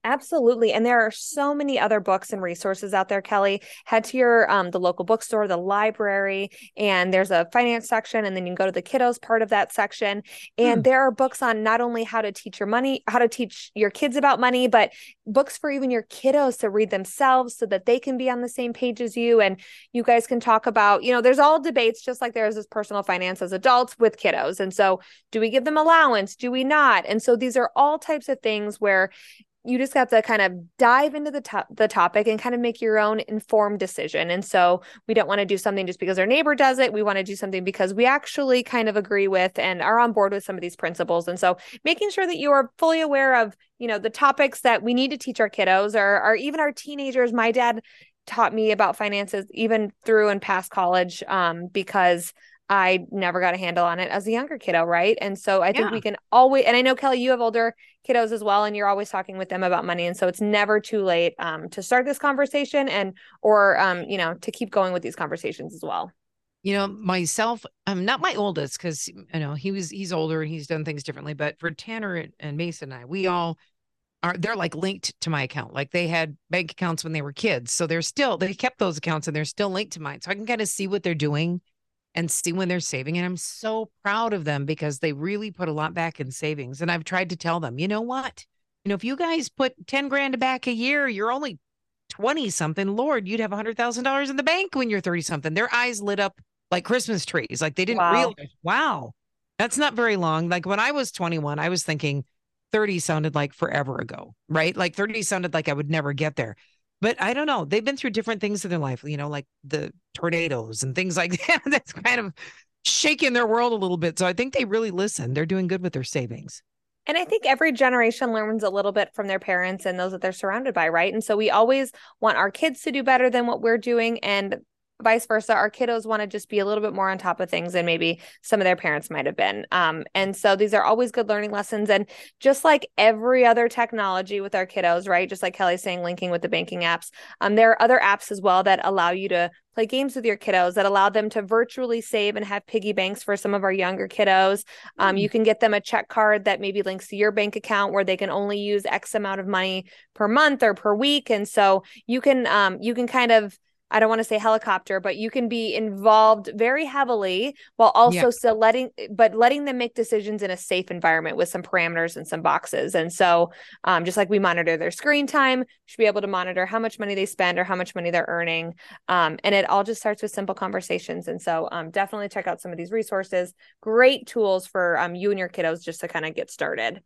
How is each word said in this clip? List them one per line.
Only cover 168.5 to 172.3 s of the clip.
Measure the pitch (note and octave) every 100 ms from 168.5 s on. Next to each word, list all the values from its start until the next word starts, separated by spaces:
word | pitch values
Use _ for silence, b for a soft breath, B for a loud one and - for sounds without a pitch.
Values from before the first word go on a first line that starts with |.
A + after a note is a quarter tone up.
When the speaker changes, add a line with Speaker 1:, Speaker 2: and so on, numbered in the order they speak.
| E3 E3 E3+ B B -
Speaker 1:
Um, | F3+ D#3+ D#3+
and | - G3
it | -
all | G3
just | G3 A3
starts | G#3+ G#3+
with | G#3+
simple | - G3
conversations. | F#3+ F#3+ G3 - F3+ - F3 F3+
And | F3
so, | F3 E3 E3
um, | E3+ D#3+
definitely | F#3 G3 G#3+
check | G3+